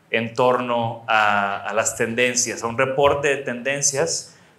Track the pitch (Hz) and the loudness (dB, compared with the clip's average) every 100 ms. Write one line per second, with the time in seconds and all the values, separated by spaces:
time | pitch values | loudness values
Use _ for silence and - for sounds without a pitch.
0 | - 113 117 123 127 123 123 120 113 120 | -4 -2 -2 2 4 4 2 -2 -2 -4
1 | - 110 104 101 101 98 - 202 - - | 0 2 4 2 0 -4 -4 -2 -2 0
2 | 113 113 123 123 117 101 113 117 135 135 | -2 0 0 0 -2 -4 -4 0 0 2
3 | 143 143 143 139 131 120 127 143 143 135 | 2 2 0 -2 -4 -6 -4 -2 -2 0
4 | 165 - - - - | -2 -4 -10 -20 -20